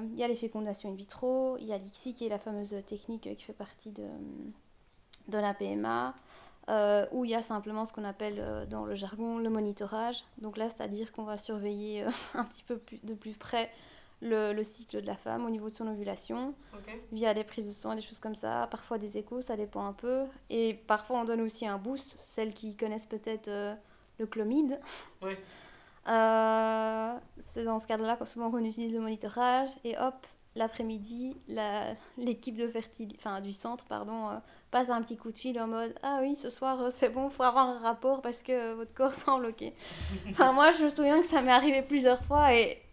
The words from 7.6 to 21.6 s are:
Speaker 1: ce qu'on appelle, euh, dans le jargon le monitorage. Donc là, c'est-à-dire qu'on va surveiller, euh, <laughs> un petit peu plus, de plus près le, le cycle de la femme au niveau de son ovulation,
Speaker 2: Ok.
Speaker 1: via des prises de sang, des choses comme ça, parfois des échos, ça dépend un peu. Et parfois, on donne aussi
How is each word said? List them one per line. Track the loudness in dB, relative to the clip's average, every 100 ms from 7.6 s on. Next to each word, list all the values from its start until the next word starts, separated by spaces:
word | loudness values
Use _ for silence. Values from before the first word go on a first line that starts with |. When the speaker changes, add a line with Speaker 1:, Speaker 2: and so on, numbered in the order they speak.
| -4 -6
Speaker 1:
ce | -6
qu'on | -6 -8
appelle, | -6 -6 -6
euh, | -6 -6 -6
dans | -6 -6
le | -6
jargon | -8 -6 -4 -2
le | 0
monitorage. | 0 -2 -4 -6 -4 -4 -6 -10 -12
Donc | -10 -4
là, | -6
c'est-à-dire | -4 -6 -6 -8
qu'on | -8 -8
va | -8
surveiller, | -8 -6 -4 -4 -6 -6 -4
euh, | -6
<laughs> | -6 -6
un | -6
petit | -8
peu | -10 -10
plus, | -10 -16
de | -12
plus | -12 -12
près | -14 -6 -4 -4 -8 -20 -20 -20 -8
le, | 0 2 2
le | 0
cycle | -4 -8 -10 -8
de | -6
la | -6
femme | -4 -4 -2
au |
niveau | -4 -6
de | -6
son | -6
ovulation, | -6 -6 -6 -6 -6 -6 -8 -14 -18
Speaker 2:
Ok. | -14 -14 -10
Speaker 1:
via | 0 2
des | 2
prises | -2 -6 -8
de |
sang, | -6 -6 -6
des |
choses | -8 -10
comme | -10 -6
ça, | -2 -2 -2
parfois | -4 -6 -6
des | -6 -8
échos, | -6 -6
ça | -4 -4
dépend | -6 -6
un | -6
peu. | -6 -2 -2 -2 -8 -6
Et | 0 0 0
parfois, | 0 0 0 -2
on |
donne | 0 0
aussi | -2 -4